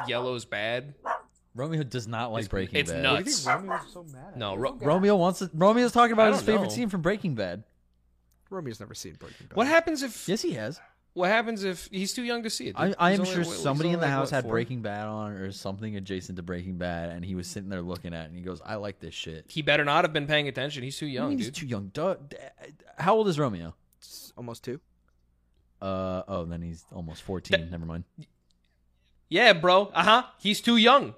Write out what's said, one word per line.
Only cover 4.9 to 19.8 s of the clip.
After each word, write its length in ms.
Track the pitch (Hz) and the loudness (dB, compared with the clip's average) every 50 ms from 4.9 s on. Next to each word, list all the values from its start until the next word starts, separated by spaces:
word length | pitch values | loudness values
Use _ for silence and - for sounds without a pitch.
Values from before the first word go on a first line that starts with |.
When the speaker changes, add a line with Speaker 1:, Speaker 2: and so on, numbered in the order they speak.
| 160 190 190 202 208 | 4 4 6 6 6
Speaker 2:
wants 240 | 190 170 185 180 - | 6 4 2 2 0
to, 100 | 190 170 - | -6 -6 0
Romeo's 380 | 156 180 202 220 240 247 - - | 4 6 6 6 6 4 4 6
talking 180 | 240 240 233 226 | 6 6 6 8
about 140 | 220 220 | 6 6
Speaker 1:
I 40 | 214 | 6
Speaker 2:
his 60 | 208 - | 6 4
Speaker 1:
don't 60 | - | 4
Speaker 2:
favorite 220 | - 220 208 - | 4 4 4 2
Speaker 1:
know. 60 | - 214 | 0 0
Speaker 2:
scene 160 | 220 247 202 | -2 -2 -2
from 120 | 196 185 | -2 0
Breaking 340 | 151 180 208 208 - 180 131 | 2 0 0 0 -2 -2 -2
Bad. 280 | 110 98 90 87 104 107 _ _ _ _ _ _ _ _ _ _ _ _ _ _ _ _ - | 0 -2 -2 -4 -8 -10 _ _ _ _ _ _ _ _ _ _ _ _ _ _ _ _ -12
Speaker 3:
Romeo's 300 | 190 185 160 123 110 - | -10 -8 -8 -8 -10 -10
never 140 | 101 - - | -14 -14 -14
seen 220 | - - 92 76 | -14 -14 -14 -14
Breaking 320 | - - 69 - - - | -16 -18 -18 -18 -18 -16
Bad. 80 | - - | -4 2
Speaker 1:
What 120 | 196 240 | 2 4
happens 360 | 277 320 330 330 339 311 262 277 | 6 6 4 4 4 -2 -2 -4
if 240 | 254 - - - | -6 -8 -8 -4
Speaker 2:
Yes, 140 | - 190 226 | -4 -2 -2
he 100 | - 349 165 | -2 -4 -4
has. 260 | 117 107 113 160 - - - _ _ _ _ - | -4 -4 -6 -8 -10 -16 -20 _ _ _ _ -4
Speaker 1:
What 160 | 170 180 180 | 0 2 2
happens 340 | 220 226 226 226 226 202 196 | 4 2 2 0 -4 -4 -4
if 240 | 190 180 170 - - - | -4 -6 -6 -10 -8 -6
he's 200 | 185 196 190 - | -4 -4 -4 -4
too 100 | 254 247 | -4 -4
young 200 | 240 240 240 220 | -4 -4 -4 -4
to 60 | 226 | -6
see 180 | - - - | -6 -6 -8
it? 80 | - 98 | -8 -4
Speaker 2:
I, 100 | - 156 | -2 0
Speaker 1:
Dude? 80 | 190 196 - | 0 2 4
Speaker 2:
I 120 | 226 180 | 4 4
Speaker 1:
He's 80 | 202 196 | 4 4
Speaker 2:
am 60 | 190 | 2
Speaker 1:
only, 80 | 185 185 | 0 0
Speaker 2:
sure 80 | 180 170 | -2 -2
Speaker 1:
what, 80 | 170 - | -2 -4
he's 100 | - - | -2 0
Speaker 2:
somebody 240 | 143 135 147 160 | 0 0 2 2
Speaker 1:
only, 60 | 170 175 | 2 2
Speaker 2:
in 60 | 170 | 2
the 40 | 165 | 2
Speaker 1:
like, 80 | 139 139 | 2 2
Speaker 2:
house 180 | 135 139 - | 2 0 0
Speaker 1:
what, 40 | 151 | 0
Speaker 2:
had 80 | 131 123 | -2 0
Speaker 1:
four? 80 | 113 | 0
Speaker 2:
Breaking 300 | 113 117 120 117 127 120 | 0 0 0 -2 -4 -6
Bad 260 | 107 104 101 104 107 | -6 -6 -6 -6 -6
on 240 | 107 107 107 107 104 | -6 -6 -6 -6 -6
or 180 | 104 95 95 98 98 | -6 -6 -8 -8 -8
something 420 | - - 98 95 98 110 107 104 | -8 -8 -8 -8 -6 -8 -8 -6
adjacent 400 | 101 95 95 95 92 - - 92 | -8 -6 -4 -6 -6 -6 -8 -10
to 80 | 92 85 | -8 -6
Breaking 340 | 90 90 87 87 95 92 | -6 -6 -6 -6 -6 -6
Bad, 320 | 85 87 87 85 85 85 85 | -4 -4 -4 -4 -4 -4 -6
and 120 | 85 87 87 | -6 -8 -6
he 120 | 98 95 | -6 -6
was 120 | 90 87 | -6 -6
sitting 220 | - - 107 95 98 | -6 -8 -10 -8 -6
there 120 | 98 90 | -6 -6
looking 320 | 85 90 90 85 - 90 85 | -6 -6 -8 -8 -8 -8 -8
at 100 | 82 80 | -8 -10
it, 20 | |
and 80 | 78 85 | -10 -12
he 60 | 90 | -12
goes, 200 | 87 92 90 82 - | -10 -10 -10 -10 -10
"I 100 | - 110 | -10 -8
like 240 | 104 101 104 101 - | -8 -8 -8 -10 -10
this 140 | - 82 - | -14 -14 -12
shit." 320 | - - 82 80 78 - | -10 -10 -10 -10 -12 -12
Speaker 1:
He 140 | - - 156 | -8 -6 -2
better 240 | 147 147 147 151 | 2 2 4 4